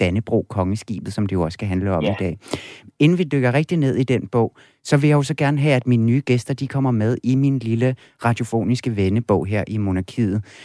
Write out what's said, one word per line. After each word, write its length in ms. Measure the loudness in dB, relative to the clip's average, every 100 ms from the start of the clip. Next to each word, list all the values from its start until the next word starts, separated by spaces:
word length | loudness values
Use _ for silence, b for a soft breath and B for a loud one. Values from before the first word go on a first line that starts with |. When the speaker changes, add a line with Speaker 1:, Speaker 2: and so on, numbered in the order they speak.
Speaker 1:
Dannebro 460 | 0 0 0 -2 -2
kongeskibet, 640 | -2 -2 -2 -6 -10 -8
som 140 | -4 -2
det 60 |
jo 100 | -2
også 120 | -2
skal 140 | -4 -4
handle 240 | -2 0
om 120 | 0
Speaker 2:
Ja. 80 | 0
Speaker 1:
i 40 | -2
dag. 200 | -4 -6 B B B B B _
Inden 200 | 2 4
vi 60 |
dykker 300 | 0 0 2
rigtig 240 | 0 0 0
ned 180 | 0 0
i 80 |
den 220 | 0 0 0
bog, 280 | 0 0 -4 b b
så 140 | 0 2
vil 120 | 4
jeg 60 | 4
jo 60 |
så 120 | 2
gerne 260 | 0 0 2
have, 140 | 2
at 120 | 2 2
mine 180 | 2
nye 180 | 4 2 2
gæster, 280 | 0 0
de 140 | -6 -4
kommer 220 | -2 0
med 260 | 2 0 0
i 120 | 0
min 240 | 2 2 0
lille 380 | -2 0 0 -2 b b
radiofoniske 720 | -2 -2 -2 -2 0 -2 -2 0
vennebog 500 | 0 0 2 0 0
her 180 | -4 -2
i 120 | -4
Monarkiet. 640 | -2 -2 -4 -2 -2 -2 B B